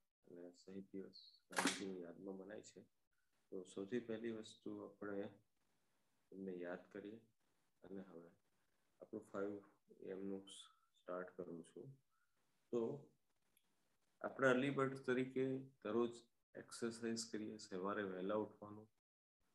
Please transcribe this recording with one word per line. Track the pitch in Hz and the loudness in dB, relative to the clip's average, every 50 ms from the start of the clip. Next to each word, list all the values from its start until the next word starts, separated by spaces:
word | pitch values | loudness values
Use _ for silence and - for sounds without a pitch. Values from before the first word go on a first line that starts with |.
| _ _ _ _ _ - | _ _ _ _ _ -16
અને | 90 87 87 87 | -14 -12 -12 -12
શહીદ | 87 - - 95 95 98 95 - | -14 -16 -14 -10 -8 -8 -8 -6
દિવસ | - 98 95 98 - - - - - - _ - | -6 -6 -6 -6 -8 -16 -18 -20 -20 -20 _ -4
ગાંધીજીની | - - 92 95 95 95 101 95 95 90 | 0 2 4 4 2 2 -2 -4 -4 -4
યાદમાં | 85 85 85 - 95 98 98 | -6 -8 -10 -8 -6 -6 -6
મનાય | 95 95 98 107 110 | -6 -6 -8 -10 -10
છે. | - - - 95 - - _ _ _ _ _ _ _ _ _ _ _ - | -10 -12 -14 -16 -18 -18 _ _ _ _ _ _ _ _ _ _ _ -8
તો | 98 95 90 | -6 -6 -6
સૌથી | - - 98 98 98 123 120 | -6 -4 -4 -2 0 0 0
પહેલી | 113 - 113 110 117 117 | 0 0 -2 -2 -2 -2
વસ્તુ | 113 107 107 - - - - 107 104 104 | -2 -2 -6 -8 -12 -12 -8 -8 -6 -6
આપણે | 101 98 - - 101 104 101 98 104 107 - - _ _ _ _ _ _ _ _ _ _ _ _ _ _ _ _ _ - | -6 -8 -8 -6 -4 -2 -2 -2 -2 -4 -6 -12 _ _ _ _ _ _ _ _ _ _ _ _ _ _ _ _ _ -14
એમને | 92 95 98 95 | -8 -6 -4 -2
યાદ | 90 90 87 87 90 90 - - | -2 -2 -2 -2 -2 -4 -6 -8
કરીએ | - 101 98 104 110 117 - - _ _ _ _ _ _ _ _ _ _ - | -8 -8 -6 -6 -8 -10 -14 -18 _ _ _ _ _ _ _ _ _ _ -14
અને | 90 95 98 | -10 -8 -8
હવે | 92 90 85 85 85 85 - _ _ _ _ _ _ _ _ _ _ _ _ - | -8 -8 -10 -14 -14 -14 -18 _ _ _ _ _ _ _ _ _ _ _ _ -16
આપણું | - - - 107 - - | -12 -6 -6 -6 -6 -4
ફાઈવ | - 101 98 104 101 101 101 - - _ _ - - - | 0 0 2 2 0 -2 -6 -12 -20 _ _ -20 -18 -10
એમ | - 95 95 95 98 98 | -6 -4 -4 -2 -2 -2
નું | 98 95 98 - | -2 -2 -4 -6
સ્ટાર્ટ | - - - - - _ _ _ _ _ _ - 90 90 90 - | -12 -14 -14 -16 -18 _ _ _ _ _ _ -4 -2 -2 -2 -4
કરું | - - 90 85 85 82 82 | -6 -8 -6 -6 -6 -8 -8
છું. | - - - 101 139 135 - _ _ _ _ _ _ _ _ _ _ _ _ _ - | -10 -12 -12 -12 -12 -12 -16 _ _ _ _ _ _ _ _ _ _ _ _ _ 0
તો | - 120 113 113 139 143 - - _ _ _ _ _ _ _ _ _ _ _ _ _ _ _ _ _ _ _ _ _ - | 2 2 4 2 0 -2 -6 -12 _ _ _ _ _ _ _ _ _ _ _ _ _ _ _ _ _ _ _ _ _ -4
આપણે | - - - - 131 135 | -4 -4 2 6 8 10
early | 123 127 135 143 | 10 10 8 6
bird | 139 135 135 131 135 - | 6 6 4 4 2 0
તરીકે | - - 123 127 127 131 - 131 131 131 131 131 | 2 4 6 6 4 2 4 2 4 4 2 0
દરરોજ | 135 - - _ - 104 107 117 120 117 117 - - - _ _ _ _ - | -2 -6 -10 _ -2 2 4 4 4 4 2 -4 -12 -18 _ _ _ _ -12
exercise | 110 - - - - 120 117 113 113 117 113 113 113 - - | -12 -10 -8 -6 -2 -2 -2 0 0 0 0 0 0 0 -2
કરીએ, | - 104 107 110 110 107 | -2 -2 -2 -2 -4 -6
સવારે | - - 98 92 90 98 101 104 104 | -6 -4 -2 0 2 4 4 4 2
વહેલા | 95 92 92 92 95 104 | 2 2 2 2 4 6
ઉઠવાનું, | 107 107 104 - - 104 104 104 107 110 - _ _ _ _ _ _ _ _ _ _ _ _ | 6 4 4 0 -8 -10 -10 -10 -10 -12 -16 _ _ _ _ _ _ _ _ _ _ _ _